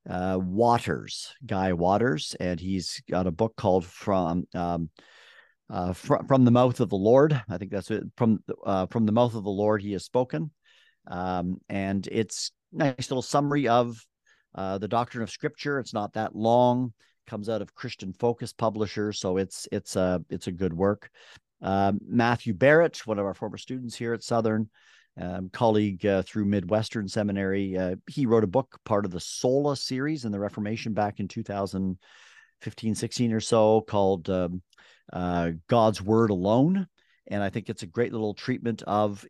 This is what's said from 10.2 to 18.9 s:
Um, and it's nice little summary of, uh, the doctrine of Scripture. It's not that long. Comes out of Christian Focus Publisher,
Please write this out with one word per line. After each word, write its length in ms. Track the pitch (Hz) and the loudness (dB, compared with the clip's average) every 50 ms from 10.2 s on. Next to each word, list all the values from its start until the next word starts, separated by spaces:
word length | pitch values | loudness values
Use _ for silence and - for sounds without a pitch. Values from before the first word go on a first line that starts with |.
| 127 127 - 151 165 151 _ _ _ _ _ _ _ _ _ _ - | -2 0 -4 -6 -6 -6 _ _ _ _ _ _ _ _ _ _ -16
Um, 500 | - - 90 90 92 92 90 87 90 90 - _ - | -10 -8 -6 -4 -4 -4 -2 -2 -4 -6 -6 _ -8
and 380 | - 98 98 98 98 98 92 - | -6 -4 -4 -2 -2 -4 -4 -4
it's 400 | - 110 110 - - - - - _ _ _ _ | -2 -2 -2 -4 -4 -10 -10 -10 _ _ _ _
nice 380 | - 160 160 139 127 - 127 - | -6 -2 -2 -2 -2 -4 -6 -4
little 120 | 135 127 | -4 -4
summary 460 | 120 - - 147 143 143 143 147 139 | -4 0 0 0 0 2 0 0 2
of, 380 | 113 117 123 123 120 117 113 - _ _ _ _ _ _ _ _ _ - | 2 2 2 2 0 -4 -12 -18 _ _ _ _ _ _ _ _ _ -10
uh, 240 | - 95 95 95 98 | -8 -6 -4 -4 -4
the 80 | 101 | -4
doctrine 360 | 95 120 117 123 - - 123 113 | -2 -2 -2 -2 -2 -6 -8 -8
of 80 | 101 | -8
Scripture. 480 | - - - 147 - - - 147 143 135 | -8 -8 -8 -8 -8 -6 -6 -4 -4 -4
It's 140 | 117 - - | -6 -6 -6
not 200 | 107 104 101 - | -6 -6 -4 -4
that 220 | 110 110 - - | -4 -6 -4 -4
long. 580 | 104 107 113 120 123 123 123 123 123 127 123 - _ _ _ _ _ _ | 0 2 4 6 6 6 6 4 2 0 -4 -8 _ _ _ _ _ _
Comes 200 | - 117 104 104 | -12 -10 -8 -6
out 140 | 110 113 104 | -4 -4 -4
of 140 | 101 - _ | -6 -8 _
Christian 360 | - - 123 - - 107 95 | -14 -12 -12 -12 -10 -12 -12
Focus 400 | 87 - - 120 117 - 120 104 | -8 -2 -2 -2 -2 -2 -8 -10
Publisher, 640 | - - 117 110 101 107 107 95 | -6 -2 -2 -2 0 0 -4 -4